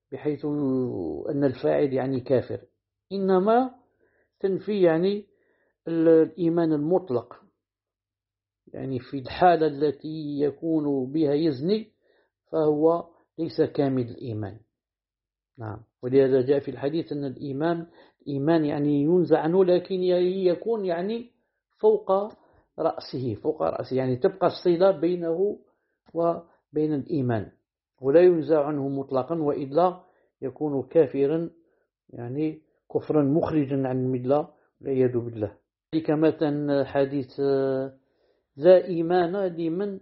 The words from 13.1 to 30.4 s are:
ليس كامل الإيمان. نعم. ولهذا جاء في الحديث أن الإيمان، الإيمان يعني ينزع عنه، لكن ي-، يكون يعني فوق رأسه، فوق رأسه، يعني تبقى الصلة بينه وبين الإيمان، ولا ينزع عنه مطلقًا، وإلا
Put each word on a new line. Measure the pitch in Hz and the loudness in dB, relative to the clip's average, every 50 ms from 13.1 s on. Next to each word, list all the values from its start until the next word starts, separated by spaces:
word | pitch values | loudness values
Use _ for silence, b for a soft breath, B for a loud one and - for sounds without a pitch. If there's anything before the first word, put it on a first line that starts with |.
| b b b b _ - | b b b b _ -8
ليس | 165 156 - 160 | -8 -8 0 0
كامل | 151 123 - 147 143 135 131 127 120 113 | 0 0 0 -2 0 0 0 -2 -4 -4
الإيمان. | - - - 120 107 107 107 95 - - _ _ _ _ _ _ _ _ _ _ _ _ _ _ _ _ _ _ _ 123 | -8 -12 -10 -10 -8 -8 -8 -10 -12 -16 _ _ _ _ _ _ _ _ _ _ _ _ _ _ _ _ _ _ _ -14
نعم. | 113 107 98 - - _ _ _ 127 | -12 -12 -12 -14 -16 _ _ _ -6
ولهذا | 127 131 135 135 127 135 131 | 2 4 4 4 6 4 2
جاء | 123 131 143 139 | 2 2 0 0
في | 139 139 | 0 -6
الحديث | 123 123 135 143 156 165 147 - | -10 -6 -6 -4 -4 -4 -6 -6
أن | 147 147 143 | -8 -8 -6
الإيمان، | 135 - - 143 139 131 139 156 170 170 170 165 - b b b b b b | -8 -8 -10 -10 -8 -6 -4 -2 -2 -2 -4 -6 -12 b b b b b b
الإيمان | _ - 143 139 139 156 170 165 151 | _ -8 -6 -2 0 2 2 2 2
يعني | 147 - 147 147 147 147 143 143 | 0 -2 -2 0 0 2 2 2
ينزع | 156 180 185 165 135 160 151 | 2 2 2 4 4 2 2
عنه، | 151 160 175 196 190 | 2 2 2 2 4
لكن | 175 180 170 180 - 190 | 4 4 2 0 -2 -4
ي-، | 185 180 180 175 180 180 180 190 196 185 | -2 0 0 2 2 2 0 0 0 0
يكون | 180 170 175 - 220 233 214 190 | 0 0 0 -2 -4 -4 -4 -2
يعني | 180 165 170 185 208 226 233 240 - _ _ _ _ _ _ _ _ _ - | -4 -4 -4 -4 -6 -6 -8 -10 -14 _ _ _ _ _ _ _ _ _ 2
فوق | - 220 220 208 - - 190 196 202 226 - b b b b b b b _ - | 2 4 4 4 2 0 0 0 0 -4 -10 b b b b b b b _ -2
رأسه، | 156 160 - - - - - 131 131 123 104 | -2 -2 -2 -4 -10 -10 -8 -6 -4 -4 -6
فوق | - - 156 156 - | -4 -4 -4 -4 -2
رأسه، | - - - - 123 - 127 | -2 -4 -4 -4 -6 -4 -2
يعني | 127 131 131 127 | -2 0 0 -2
تبقى | 123 - 190 190 - 180 156 | 0 0 -2 0 2 0 0
الصلة | - - - 180 175 165 190 196 | 0 0 0 0 2 4 4 4
بينه | 185 147 160 175 180 175 170 165 160 175 196 208 - - _ _ _ _ _ _ _ _ _ _ - | 4 2 0 -2 -2 -2 -2 -4 -2 0 0 -2 -2 -6 _ _ _ _ _ _ _ _ _ _ -4
وبين | 165 170 170 170 175 - _ _ _ _ _ - 151 156 151 151 | -2 0 0 0 -2 -8 _ _ _ _ _ -4 -2 0 0 -2
الإيمان، | 139 123 - 170 139 123 123 117 107 90 - _ _ _ _ _ _ _ _ _ _ | -4 -4 -4 -2 -2 0 0 0 -2 -4 -6 _ _ _ _ _ _ _ _ _ _
ولا | 127 135 143 170 | -2 4 6 8
ينزع | 180 185 175 160 139 139 160 151 143 | 8 8 6 4 2 2 2 2 2
عنه | 151 151 143 135 139 | 0 -2 -4 -4 -4
مطلقًا، | 139 139 135 - 135 127 123 - 165 | -4 -6 -6 -4 -4 -4 -2 -2 -4
وإلا | 165 151 143 - - 131 135 139 165 180 185 180 - b b b b b b b b | -2 -2 -2 -2 -2 -6 -2 0 2 2 2 0 -4 b b b b b b b b